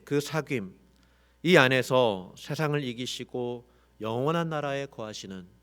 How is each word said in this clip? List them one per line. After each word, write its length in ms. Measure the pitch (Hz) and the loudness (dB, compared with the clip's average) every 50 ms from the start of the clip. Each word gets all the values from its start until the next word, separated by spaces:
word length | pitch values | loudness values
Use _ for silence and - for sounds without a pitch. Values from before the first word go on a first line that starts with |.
| - | -8
그 140 | - 143 147 | -2 -2 -2
사귐, 540 | 143 - 156 156 143 - 143 117 98 92 - - _ _ _ _ _ _ _ _ _ _ _ _ | -2 -2 -4 -4 -2 -2 -4 -4 -4 -8 -12 -18 _ _ _ _ _ _ _ _ _ _ _ _
이 140 | - 170 180 | 2 6 8
안에서 800 | 156 131 127 131 127 120 - 131 127 127 110 98 92 90 98 - | 8 8 8 6 4 2 4 4 4 4 4 2 0 -6 -12 -16
세상을 480 | - - - 147 147 156 147 147 147 139 | -18 -10 -8 -4 -2 -2 0 0 -2 -4
이기시고 840 | 123 117 117 127 123 - - 123 - - 127 123 120 120 120 - _ _ _ _ _ _ _ | -4 -6 -6 -8 -8 -8 -10 -10 -8 -6 -6 -6 -6 -6 -10 -12 _ _ _ _ _ _ _
영원한 480 | 104 110 113 123 135 151 165 170 170 160 | -4 -4 -2 0 0 0 0 0 -2 -2
나라에 380 | 160 147 143 143 139 139 139 | -4 -4 -4 -4 -4 -6 -6
거하시는 600 | 135 - - 110 107 107 - - 95 95 95 87 92 - _ | -8 -10 -12 -12 -10 -10 -12 -12 -12 -12 -14 -14 -18 -20 _